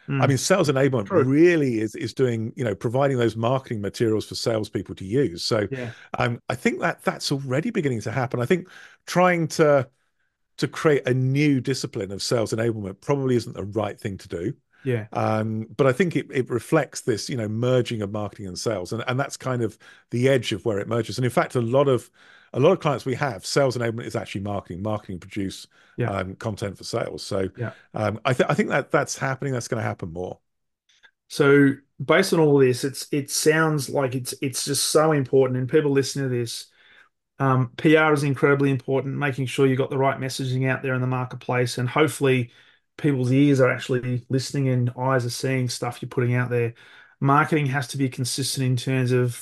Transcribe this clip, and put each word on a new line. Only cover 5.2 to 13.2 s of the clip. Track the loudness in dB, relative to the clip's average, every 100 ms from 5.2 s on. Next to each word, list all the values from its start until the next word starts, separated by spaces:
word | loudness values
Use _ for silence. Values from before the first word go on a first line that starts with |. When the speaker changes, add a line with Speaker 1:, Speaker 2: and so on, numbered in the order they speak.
| 0 -2
Speaker 1:
So, | -2 -2 -2
Speaker 2:
Yeah. | -6 -10 -14 -8 -2
Speaker 1:
um, | -2 -2 -6
I | -2
think | -2 0
that | -2 -2
that's | -4 -4 -4
already | -4 -2 -2 -2
beginning | -2 -2 -2
to | -4
happen. | -4 -2 -2
I | 0
think | 0 -2 -20 -20 _ -4
trying | 2 2 2 0
to, | 2 4 4 2 _ _ _ _ _ _ -6
to | -6
create | 0 2 4 2
a | 0
new | 0 2 2 2
discipline | 0 -4 -6 -8 -8
of | -6
sales | -2 -2 0
enablement | -2 -2 -2 -8 -6
probably | -2 0